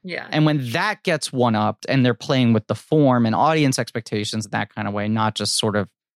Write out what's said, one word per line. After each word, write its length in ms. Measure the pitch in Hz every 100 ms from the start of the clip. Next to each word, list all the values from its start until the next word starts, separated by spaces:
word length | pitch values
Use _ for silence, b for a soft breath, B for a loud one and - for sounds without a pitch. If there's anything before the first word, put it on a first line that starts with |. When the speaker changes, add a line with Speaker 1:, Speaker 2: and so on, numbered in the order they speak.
Speaker 1:
Yeah. 240 | 185 170 -
Speaker 2:
And 140 | 147
when 260 | 156 151 123
that 320 | 147 202 202
gets 280 | - 156 -
one-upped 540 | 131 120 110 107 104 -
and 160 | 135
they're 80 | 127
playing 400 | 117 - 135 120
with 140 | 113 -
the 80 |
form 500 | 107 - 156 143 123
and 100 | 117
audience 440 | 101 143 160 143 127
expectations 680 | 117 120 - 107 104 113
in 60 | 104
that 240 | 113 104
kind 120 | - 104
of 60 |
way, 160 | 101 104
not 260 | 110 110 -
just 200 | 104 -
sort 160 | 110
of 140 | 104 95 _ _